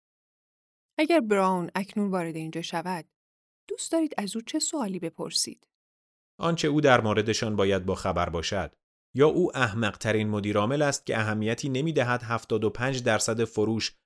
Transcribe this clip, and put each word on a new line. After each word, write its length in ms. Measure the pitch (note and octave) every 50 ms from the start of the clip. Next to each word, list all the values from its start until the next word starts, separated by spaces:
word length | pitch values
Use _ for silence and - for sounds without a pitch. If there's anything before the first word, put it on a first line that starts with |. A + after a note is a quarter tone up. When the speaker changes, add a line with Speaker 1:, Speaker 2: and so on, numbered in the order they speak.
| _ _ _ _ _ _ _ _ _ _ _ _ _ _ _ _ _ _ _ -
Speaker 1:
اگر 200 | D#4 D4+ E4+ D#4+
براون 500 | A#3+ G#3+ G#3 G3 F#3+ F#3 F#3 F3+ F3 E3 -
اکنون 360 | F#3 G3+ G3 - G#3+ G#3 G3+
وارد 240 | F#3 F#3 E3+ E3 D#3
اینجا 260 | D#3+ D#3+ D#3+ D#3+ E3
شود، 440 | E3 - - E3+ D#3+ F3+ F#3 E3+ D#3 _ _ _ _ _ _ _ _ _ _ _ _ -
دوست 240 | G#4 A#4+ - -
دارید 220 | - E4 D#4+ D4 - -
از 180 | G#3 G3 -
او 60 | A3+
چه 180 | A#3 - - D#4
سوالی 400 | D4+ - - D#4 B3+ G3 F#3+ F3+
بپرسید؟ 680 | E3+ E3 D#3+ - E3+ D#3 E3+ - - - - _ _ _ _ _ _ _ _ _ _ _ _ _ _ _ _ _
Speaker 2:
آنچه 280 | - E3 E3+ E3 - D#3
او 140 | C#3+ D3+
در 200 | C#3+ C#3+ B2+ A#2+
موردشان 540 | A2 A2 G#2 G#2 G#2+ A2+ G#2+ - - A2 G#2+
باید 300 | G2+ G2 G2 G2 F#2+ F2+
با 100 | F#2 F#2
خبر 340 | - - G2 F2+ F2 F2 E2+
باشد. 460 | E2 E2+ E2 - - G2 E2+ D2 _ _ _ _ _ _ _ _ _
یا 120 | A#2+ C#3 D#3
او 300 | - D#3 F3+ - - C3
احمق‌ترین 720 | C3 A2+ G2 A2+ A2+ G#2 F#2+ - - A2+ G#2+ A2 G#2+ G#2+
مدیرعامل 520 | G#2 G#2 G2 G#2 G2+ G#2 G#2 A2+ C3+ D3
است 240 | D3+ C#3+ C#3 - _
که 140 | - A#2+ A2+
اهمیتی 500 | A2 A2 G#2+ G#2+ G#2+ G#2+ A2+ - - C#3+
نمی‌دهد 540 | C3 C3 C#3+ E3 D#3+ C3+ B2+ A#2+ B2 A#2+ A#2+
هفتاد 400 | A2+ A#2+ A2+ - _ A#2+ A2 G#2+
و 60 | G#2+
پنج 340 | - - A#2+ C3 C#3 C3 A#2+
درصد 400 | A#2+ A2 G#2+ - - A2+ A2 A#2
فروش 520 | G#2 - - G#2+ G#2+ A2+ A2 G#2 - - _ _